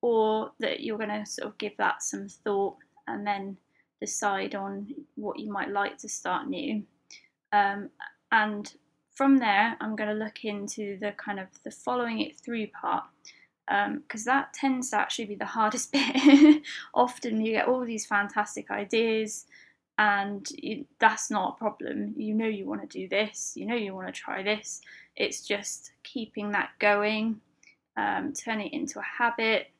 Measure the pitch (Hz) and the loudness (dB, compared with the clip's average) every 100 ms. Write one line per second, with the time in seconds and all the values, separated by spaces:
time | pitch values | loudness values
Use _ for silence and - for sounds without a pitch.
0 | 247 226 220 220 - _ 220 - 233 214 | 4 4 4 2 -2 _ -4 -2 -4 -4
1 | 214 208 208 - 208 - 208 202 196 - | -4 -4 -6 -8 -8 -6 -8 0 0 0
2 | - 196 196 - - 202 196 - _ _ | -6 -8 -10 -8 -2 0 0 -4 _ _
3 | - 226 208 202 196 190 _ _ _ _ | -10 -8 -4 -4 -6 -12 _ _ _ _
4 | 208 - 208 196 190 196 196 196 208 - | -8 -4 -2 -2 -4 -6 -6 -8 -10 -14
5 | - - 208 - 214 202 - 202 202 - | -14 -10 -8 -6 -8 -6 -4 -2 -2 -4
6 | 214 - 180 180 - 185 - 214 208 _ | -12 -8 -4 -4 -4 -6 -4 -4 -6 _
7 | _ - _ _ _ 208 196 202 202 _ | _ -20 _ _ _ 2 2 0 -10 _
8 | - _ _ 226 214 208 202 - _ _ | -18 _ _ 2 2 -2 -10 -16 _ _
9 | _ - 277 269 233 202 226 226 214 220 | _ 0 6 6 6 4 4 2 -4 -2
10 | 214 214 220 - 220 208 202 - 202 196 | -2 -2 -4 -6 -6 -6 -8 -8 -8 -6
11 | 208 208 - 202 190 - - - - 247 | -6 -6 -8 -8 -8 -14 -16 -8 -4 -2
12 | 240 220 - - - 233 214 - 208 - | 0 -2 -6 -8 -6 -4 -4 -6 -2 -2
13 | - _ - - _ _ - 202 202 214 | -4 _ -20 -20 _ _ -2 0 0 -4
14 | - 226 226 277 277 - 269 254 247 208 | -8 -8 0 0 0 -2 0 0 -2 -2
15 | - - 214 202 202 233 214 233 - 285 | -2 -4 -6 -6 -6 0 0 0 -2 0
16 | 277 269 277 277 302 302 - - - - | 2 6 10 12 12 10 6 -14 -4 2
17 | 247 - 247 220 220 220 - 254 240 220 | 2 2 -4 0 0 2 2 2 0 -6
18 | - 208 202 214 208 - - 202 208 220 | 0 0 0 -2 -2 -4 -6 -6 0 2
19 | 226 220 214 - - - - _ _ - | 4 2 -2 -6 -14 -20 -20 _ _ 2
20 | 214 202 196 202 196 196 - 214 - _ | 2 2 -2 -6 -10 -10 -6 -6 -8 _
21 | 226 - - 214 185 - 220 - - 208 | 4 4 -2 -2 -2 -2 -6 -4 -8 -4
22 | 208 220 214 214 226 208 190 208 196 185 | -6 -6 -2 0 0 -2 -6 -8 -8 -10
23 | 185 190 214 - - - 196 240 202 190 | -2 -2 -2 -4 -10 -8 -4 -4 -4 -8
24 | 185 190 - 190 190 214 - - - - | -10 -10 -8 -6 -2 -4 -4 -16 -16 -20
25 | - - - - - 202 208 - - _ | -20 -4 -4 -4 -4 -4 -4 -12 -14 _
26 | - 254 220 - 208 202 - - 208 208 | -12 -8 -8 -8 -4 -2 -4 2 4 4
27 | 208 214 220 214 _ _ - _ _ - | 2 0 0 -4 _ _ -20 _ _ -4
28 | 208 - 196 - - 220 202 170 175 - | -2 -2 -4 -6 -6 -4 -4 -6 -6 -8
29 | - - 240 233 226 214 - _ | -10 -2 -2 2 2 2 -2 _